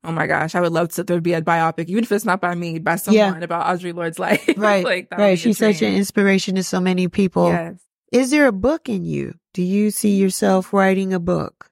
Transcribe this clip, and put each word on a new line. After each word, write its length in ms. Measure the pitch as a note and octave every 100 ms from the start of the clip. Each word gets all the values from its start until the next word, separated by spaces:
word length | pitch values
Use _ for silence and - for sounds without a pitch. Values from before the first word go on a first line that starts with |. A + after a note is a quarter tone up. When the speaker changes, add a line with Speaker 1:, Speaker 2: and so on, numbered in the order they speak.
| E3
Speaker 1:
oh 60 |
my 160 | E3 D3+
gosh, 260 | D3+ D#3+
I 60 | F3+
would 140 | F3
love 160 | E3 E3+
to, 140 | - E3+
there 100 | F3
would 80 |
be 80 | E3+
a 100 | E3
biopic, 440 | D#3+ E3+ E3 E3 E3
even 160 | G3+
if 80 | A#3
it's 140 | G3+ G#3+
not 160 | F#3+
by 120 | F3+ F3
me, 220 | F3 D#3+
by 140 | D#3+ E3+ -
Speaker 2:
Yeah. 200 | G#3+ G3+
Speaker 1:
someone 120 | E3+
about 220 | E3+ E3+ E3
Audre 280 | F3 F3+ E3+
Lorde's 240 | E3+ D#3+
<laughs> 80 | F#3
life. 160 | G#3 - G3
Speaker 2:
Right. 260 | G#3+ G3
Speaker 1:
Like, 260 | F3 F3+ -
that 80 | F#3
would 60 |
Speaker 2:
Right. 60 | G3+
Speaker 1:
be 40 | F3+
a 20 |
Speaker 2:
She's 200 | A#3 G3+
such 240 | G#3+ G3+
an 100 | G#3+
Speaker 1:
dream. 40 | G3
Speaker 2:
inspiration 560 | G3 - G3 F#3+ - F#3+
to 80 |
so 180 | F3+ F#3
many 260 | F#3 F3+ F3+
people. 400 | - F#3+ F3+ F3
Speaker 1:
Yes. 320 | E3+ E3 F3+ _ _ _
Speaker 2:
Is 180 | A#3+ C4
there 160 | D4 C#4
a 40 |
book 380 | F#3+ A#3 D#4+ -
in 160 | G3 E3+
you? 300 | D3 C3+ - _
Do 80 | -
you 300 | F3+ G3+ G#3+
see 240 | G3+ G#3 G3
yourself 560 | G3 - G3+ F#3+ F#3
writing 400 | G3 F#3+ F#3+ F#3+
a 60 | F#3
book? 480 | F3 E3+ - _ -